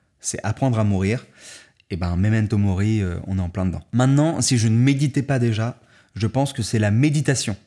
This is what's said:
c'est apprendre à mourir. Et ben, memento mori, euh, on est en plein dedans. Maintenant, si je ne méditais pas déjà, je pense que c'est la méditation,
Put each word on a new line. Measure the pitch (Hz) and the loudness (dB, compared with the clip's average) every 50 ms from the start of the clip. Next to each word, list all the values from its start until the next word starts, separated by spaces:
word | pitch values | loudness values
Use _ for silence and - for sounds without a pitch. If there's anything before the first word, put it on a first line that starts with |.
| _ _ _ _ | _ _ _ _
c'est | - - - - - | -10 -8 -8 -6 -4
apprendre | 104 107 - 139 135 120 110 | -4 -2 0 0 0 2 2
à | 107 | 2
mourir. | 104 101 92 95 95 110 127 - - _ - - - - - - - _ _ _ _ | 2 2 2 2 0 0 -2 -6 -10 _ -20 -20 -20 -20 -20 -20 -20 _ _ _ _
Et | - | -8
ben, | 82 87 87 87 | -4 -4 -2 0
memento | 90 95 107 110 113 110 104 - | 0 2 2 2 2 2 0 0
mori, | 101 101 101 95 90 101 107 110 107 98 | 0 2 2 2 2 2 2 2 0 0
euh, | 90 87 92 - | -2 -4 -6 -6
on | - 95 95 | -4 -4 -4
est | 92 | -4
en | 87 | -4
plein | 87 104 92 | -4 -2 -2
dedans. | 92 87 - - _ - | -2 -4 -4 -8 _ 0
Maintenant, | 117 127 131 135 143 147 160 170 - | 2 2 4 4 2 2 0 0 -2
si | 123 - 127 | -2 0 0
je | 117 107 117 | 2 2 2
ne | 110 | 2
méditais | 117 123 135 139 135 151 147 120 143 131 | 4 4 2 2 2 0 0 0 -2 -2
pas | - 139 131 | -2 0 0
déjà, | 120 117 110 104 110 120 127 - _ _ _ - _ _ _ | 0 0 0 -2 -4 -6 -8 -10 _ _ _ -20 _ _ _
je | - 107 | -4 -4
pense | 110 - 127 139 139 - | -2 0 0 -2 -2 -2
que | - 110 | -6 -4
c'est | - - 113 | -2 0 0
la | 104 104 | 2 2
méditation, | 101 113 139 156 143 156 135 - 135 - - - 104 - - | 4 4 4 2 2 2 0 0 -2 -2 -2 -4 -6 -8 -10